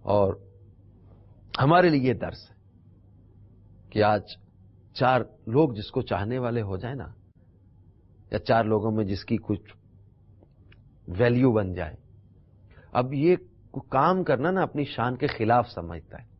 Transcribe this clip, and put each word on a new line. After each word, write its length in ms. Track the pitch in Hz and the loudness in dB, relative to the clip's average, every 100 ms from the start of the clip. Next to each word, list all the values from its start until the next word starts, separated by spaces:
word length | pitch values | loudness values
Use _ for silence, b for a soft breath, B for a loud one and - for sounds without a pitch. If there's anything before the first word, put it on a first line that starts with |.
اور 320 | - 101 98 98 - - - - - - - - - - - - | 0 2 2 -2 -12 -20 -20 -20 -20 -20 -20 -20 -20 -20 -14 -2
ہمارے 280 | 135 175 180 | 4 6 4
لیے 240 | 147 127 | 4 0
درس 380 | 104 90 - - | -2 -6 -12 -20
ہے 40 | _ _ _ - - - - - - - - - - - | _ _ _ -20 -20 -20 -20 -20 -20 -20 -20 -20 -20 -8
کہ 140 | 107 | 0
آج 180 | 104 107 - - - _ - - - | 2 2 -4 -20 -20 _ -20 -20 -20
چار 280 | - 127 127 110 - - | -2 2 2 0 -12 -2
لوگ 220 | 123 160 | 2 2
جس 220 | 104 101 | -2 -6
کو 100 | 131 | -6
چاہنے 360 | 117 92 101 127 | -4 -4 -4 -4
والے 240 | 120 117 | -4 -4
ہو 160 | 101 95 | -4 -6
جائیں 180 | 110 135 | -8 -10
نا، 120 | 80 - _ _ _ _ _ - - _ _ _ - | -12 -16 _ _ _ _ _ -20 -20 _ _ _ -8
یا 80 | 107 | -8
چار 240 | - 117 | 2 2
لوگوں 280 | 107 107 110 | 2 0 0
میں 140 | 110 98 | -2 -2
جس 200 | 98 - | -4 -4
کی 120 | 117 | -4
کچھ 380 | - 101 - - _ - - _ - - - _ - - - _ - | -2 -6 -6 -20 _ -20 -20 _ -20 -20 -20 _ -20 -20 -20 _ -10
ویلیو 440 | 90 120 120 131 | 0 2 4 4
بن 220 | 110 95 | 2 0
جائے، 220 | 90 80 - _ - - - _ _ - b b | -6 -8 -10 _ -20 -20 -20 _ _ -20 b b
اب 220 | - 127 | -4 -2
یہ 220 | 139 160 180 - - - | 0 2 2 -2 -20 -16
کو-، 100 | 139 | -16
کام 420 | - 131 156 185 | -2 2 2 2
کرنا 280 | 160 127 151 | 0 0 0
نا 100 | 190 | 0
اپنی 220 | 151 151 | -2 -4
شان 340 | 139 - 117 127 | -6 -4 -4 -2
کے 100 | 143 | -4
خلاف 420 | - 110 120 117 | -2 2 2 2
سمجھتا 520 | - 85 87 - - | -8 -10 -12 -14 -20
ہے۔ 60 | - | -20